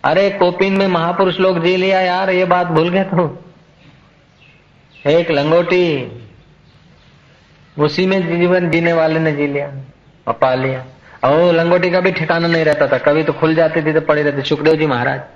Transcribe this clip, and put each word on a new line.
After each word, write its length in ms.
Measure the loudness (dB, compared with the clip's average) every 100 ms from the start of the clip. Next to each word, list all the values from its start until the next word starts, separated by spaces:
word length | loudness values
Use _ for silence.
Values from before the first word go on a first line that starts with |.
अरे, 260 | 0 0 0
कोपिन 420 | 0 -2 0 -2
में 140 | 0 0
महापुरुष 540 | 0 -2 0 -2 0
लोग 240 | 0 0
जी 120 | 0 0
लिया 240 | 0 0
यार, 300 | 0 -2 0
ये 140 | 0
बात 220 | 0 0 0
भूल 220 | 0 0
गए 160 | -2
तुम? 320 | -2 -2 -2 -6 -20 -20 _ _ -20 -20 _ _ _ _ -20 _ _ _ _ -6 0
एक 200 | 0 2
लंगोटी, 840 | -2 2 0 2 0 0 -2 -6 -14 -20 -20 _ _ _ _ _ _ _ _ _ _ _ _ _ -2
उसी 280 | -2 0 0
में 340 | 0 0 0
जीवन 300 | 2 2 2
जीने 220 | 0 0
वाले 260 | 2 2 0
ने 140 | -2
जी 140 | -2 -2
लिया 260 | -4 -6 -12 -18 -20 _ _ -8
और 60 |
पा 220 | 0 0
लिया। 300 | 0 -2 -6 -12 -20 -20 -4
और 160 | 0 2
वो 120 | 4
लंगोटी 380 | 2 2 2 2
का 100 | 0
भी 120 | 0
ठिकाना 360 | -2 -2 0 0
नहीं 160 | 2
रहता 240 | 2 2 0
था, 100 | 2
कभी 240 | 2 2
तो 100 | 0
खुल 220 | 0 0
जाती 280 | 2 2 0
थी, 100 | 0
तो 80 | 0
पड़ी 220 | 0 0
रहती। 260 | 0 -2 -4
सुखदेव 260 | 0 2
जी 120 | 2 0
महाराज 340 | 0 -2 -6 -10